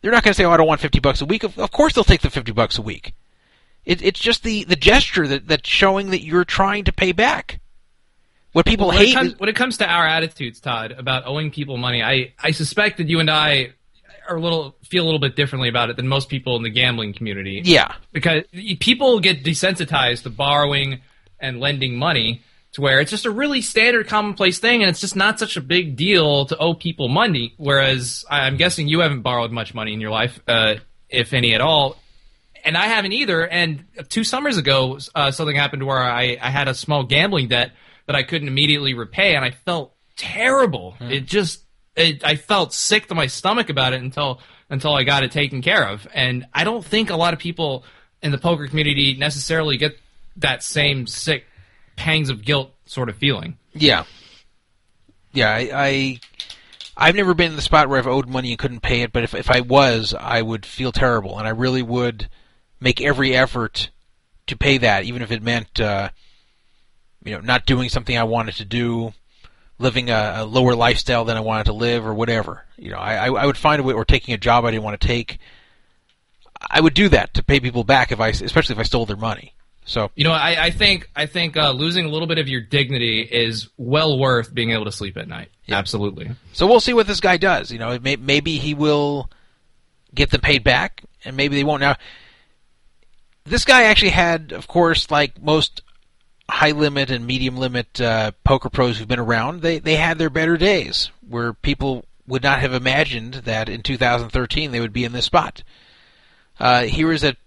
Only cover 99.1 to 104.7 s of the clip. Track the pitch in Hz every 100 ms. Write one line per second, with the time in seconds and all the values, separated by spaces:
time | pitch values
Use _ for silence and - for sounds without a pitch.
99.1 | 123 117 117 120 170 160 160 156 156 165
100.1 | 160 160 143 160 170 185 190 - - -
101.1 | - - 120 117 110 147 143 139 123 -
102.1 | - - 127 139 135 135 127 127 135 147
103.1 | 123 113 131 117 110 110 104 107 131 123
104.1 | 120 117 131 120 - 151